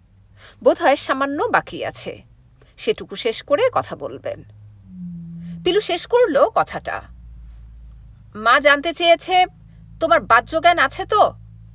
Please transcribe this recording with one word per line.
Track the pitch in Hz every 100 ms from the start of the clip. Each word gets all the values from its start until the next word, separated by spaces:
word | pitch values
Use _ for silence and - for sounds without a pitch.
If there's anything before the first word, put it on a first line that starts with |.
| _ _ _ - - -
বোধহয় | 240 330 320 285
সামান্য | - 269 285 294
বাকি | 453 175 - 151 104
আছে, | - - - - - _ _ _ -
সেটুকু | - - 190 196
শেষ | 226 -
করে | - 294 508
কথা | - - -
বলবেন। | 139 135 131 - - - - - 190 180 175 170 170 170 170 -
পিলু | 359 392
শেষ | 403 349 -
করল | 480 453 208 339
কথাটা, | 185 156 160 - 80 - - - - - - - - - - - - - 208
"মা | 226 285
জানতে | 285 285 339
চেয়েছে, | 320 339 339 - 370 370 - - - - -
তোমার | 320 330
বাহ্যজ্ঞান | 196 233 233 320 339 339
আছে | 277 - 381
তো?" | 415 208 - - - -